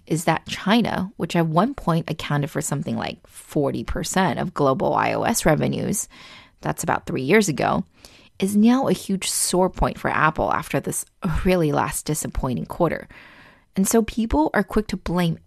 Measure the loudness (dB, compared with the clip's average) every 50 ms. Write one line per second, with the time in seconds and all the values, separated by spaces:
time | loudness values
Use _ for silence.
0 | -4 -2 -2 0 0 0 0 0 -2 -8 -10 -4 0 2 4 4 4 2 0 -2
1 | -4 -6 -6 -6 -6 -2 2 2 2 2 2 2 2 2 0 -4 -2 0 0 0
2 | 0 -2 -6 -6 -4 -2 -2 -2 -2 -2 -4 -4 -4 -2 -4 -4 -4 -4 -4 -4
3 | -4 -6 -8 -10 _ -20 -20 -20 -12 -6 -2 0 0 0 0 -4 -4 -6 -6 -6
4 | -4 -2 0 0 2 0 0 -2 -4 -4 -2 0 2 2 2 2 0 0 2 2
5 | 2 0 0 0 0 0 0 2 2 2 2 4 2 0 -2 -2 -2 -2 -4 -4
6 | -6 -8 -14 -20 -20 -20 -20 -20 -20 -20 _ _ -6 -6 -6 -4 -2 0 -2 -2
7 | -2 -4 -6 -4 0 4 4 4 4 4 0 0 0 2 2 0 -2 -4 _ _
8 | -20 -20 -20 -20 -20 -20 _ -4 -2 0 4 6 6 6 6 4 4 2 0 0
9 | -2 -4 -4 -4 -2 -4 -2 -2 -2 0 2 2 2 2 2 0 0 0 0 -2
10 | -4 -2 0 2 2 2 2 2 0 0 0 -2 -2 -2 -4 -4 -2 -4 -6 -6
11 | -8 -10 _ _ -4 -4 -2 0 2 2 2 4 2 2 2 0 0 -2 -4 -6
12 | -4 -4 -4 -4 -4 -6 -4 -4 -4 -2 -4 -4 -6 -6 -2 0 0 0 0 -2
13 | -8 -12 -20 -20 -20 -20 -20 -20 -20 -20 -20 _ _ _ -2 -2 0 2 4 2
14 | 2 0 -2 -4 -2 0 2 0 0 2 2 0 -2 0 0 -2 -2 -2 -4 -8
15 | -4 -2 -2 0 0 0 -2 -4 -6